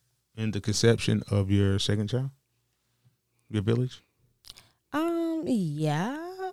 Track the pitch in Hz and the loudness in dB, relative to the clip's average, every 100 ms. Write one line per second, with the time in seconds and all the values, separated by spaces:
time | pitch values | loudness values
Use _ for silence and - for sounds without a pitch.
0 | _ _ _ 113 110 104 - 107 117 110 | _ _ _ -6 -4 -2 -2 2 4 4
1 | - 110 - 104 95 101 98 98 - 104 | 2 0 2 0 4 4 4 2 0 -2
2 | 104 123 135 - _ _ _ _ _ _ | 0 -2 -4 -8 _ _ _ _ _ _
3 | _ _ _ _ - 107 101 117 127 - | _ _ _ _ -6 -2 0 0 -2 -6
4 | _ _ _ _ - - - _ _ 294 | _ _ _ _ -20 -20 -20 _ _ -2
5 | 339 339 330 320 - 233 165 147 151 151 | -2 0 -2 -2 0 0 0 0 0 0
6 | 208 302 339 370 381 | -2 -6 -10 -8 -10